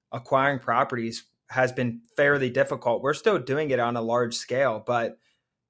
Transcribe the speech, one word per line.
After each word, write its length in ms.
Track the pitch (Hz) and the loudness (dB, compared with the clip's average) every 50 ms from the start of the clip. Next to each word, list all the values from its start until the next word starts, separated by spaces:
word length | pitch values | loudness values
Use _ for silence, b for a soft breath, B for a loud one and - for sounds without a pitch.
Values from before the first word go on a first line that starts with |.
| _ - | _ -12
acquiring 460 | - 127 123 - 143 135 135 139 143 127 | -12 -10 -4 0 2 4 4 4 0 -2
properties 680 | - - 117 123 135 131 131 120 113 117 113 - - _ _ _ _ - | -2 0 2 2 2 0 0 -6 -6 -6 -8 -10 -14 _ _ _ _ -6
has 220 | - 131 127 123 | 0 2 2 2
been 300 | 127 - 127 120 117 233 - _ - | 2 -2 -2 -4 -4 -6 -12 _ 0
fairly 340 | - 147 143 143 143 131 127 | 2 2 4 4 2 0 0
difficult. 540 | 123 131 139 - 147 123 - 127 117 101 117 | 0 0 0 0 0 -4 -2 -2 -2 0 0
We're 100 | 139 147 | -2 -2
still 240 | 147 - 220 208 165 | 0 0 0 0 0
doing 320 | 120 127 131 147 156 147 | 0 -2 -2 -2 -2 0
it 100 | 131 120 | 0 0
on 160 | 117 120 120 | 0 0 -2
a 60 | 120 | -2
large 320 | 113 113 117 120 123 117 117 | -2 0 0 0 0 0 -2
scale, 500 | - - - 123 127 139 127 110 107 - | -6 -6 -4 -2 0 0 0 0 -2 -4
but 360 | - 123 117 117 107 - _ _ _ _ _ _ _ _ _ _ | -2 0 0 0 -2 -6 _ _ _ _ _ _ _ _ _ _